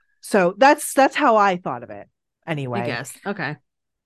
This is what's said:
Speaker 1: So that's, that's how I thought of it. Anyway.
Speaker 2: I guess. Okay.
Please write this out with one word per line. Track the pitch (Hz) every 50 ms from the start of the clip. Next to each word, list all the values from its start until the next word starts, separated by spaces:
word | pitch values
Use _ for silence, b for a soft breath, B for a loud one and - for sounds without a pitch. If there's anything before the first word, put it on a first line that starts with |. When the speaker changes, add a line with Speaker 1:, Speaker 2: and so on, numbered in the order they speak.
| b b b _
Speaker 1:
So | - - - 208 - 170 -
that's, | 208 269 277 302 302 - - -
that's | 285 269 285 -
how | - 294 269 226
I | 214 202 202 185
thought | 175 185 175 135 120 120
of | 104
it. | 107 101 - _ _ _ _ _ _ _ _
Anyway. | - 160 147 139 123 123 120
Speaker 2:
I | 120
guess. | 120 123 117 135 - - - -
Okay. | 190 202 202 151 135 151 - _ _ _ _ _ _ _ _ _